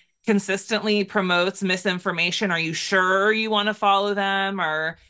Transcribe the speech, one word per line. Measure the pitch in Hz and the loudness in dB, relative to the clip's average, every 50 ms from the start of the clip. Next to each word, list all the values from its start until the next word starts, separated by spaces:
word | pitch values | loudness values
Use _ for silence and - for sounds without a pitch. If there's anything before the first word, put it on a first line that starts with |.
| _ _ _ _ _ | _ _ _ _ _
consistently | - 208 202 - - 190 196 - - 226 202 190 214 208 208 196 | 2 2 2 2 0 -2 -4 -2 -2 -4 -2 0 0 0 0 0
promotes | 190 - 214 190 180 180 175 180 196 190 - | 0 0 0 0 2 2 2 2 0 -2 -2
misinformation. | 196 185 185 180 - 202 180 180 - 196 175 170 170 175 170 - 220 190 | -2 -2 -2 0 0 -2 -2 -2 -4 -4 -2 -2 -2 -2 -2 -2 -2 0
Are | 175 165 | 0 -2
you | 160 160 | -2 -4
sure | 170 - - - 202 190 185 185 190 190 196 214 | -4 -6 -4 0 2 2 2 4 2 2 2 2
you | 220 220 220 220 | 2 0 0 0
wanna | 214 202 202 214 208 | 0 0 0 0 -2
follow | - 220 202 196 196 202 202 202 | 0 2 2 2 2 2 0 0
them?" | 202 196 196 196 196 196 196 196 190 | 0 0 0 0 0 -2 -2 -2 -2
Or, | 170 156 156 156 156 160 170 - _ | -2 -2 -2 -2 -4 -4 -6 -10 _